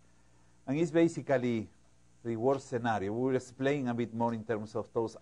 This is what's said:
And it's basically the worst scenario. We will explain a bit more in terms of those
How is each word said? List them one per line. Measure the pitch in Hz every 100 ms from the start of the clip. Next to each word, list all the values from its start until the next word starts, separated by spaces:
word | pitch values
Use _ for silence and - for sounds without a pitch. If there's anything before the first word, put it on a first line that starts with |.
| - - - - - - -
And | 147
it's | 170
basically | 165 165 156 131 131 123 113 101 - - - - -
the | 117 110
worst | 127 139 -
scenario. | 123 120 104 95
We | 113 127
will | 127
explain | - - 135 147 123
a |
bit | 120 113
more | 113 117
in | 113
terms | 107 107 107 113
of | 101
those | 120 110 -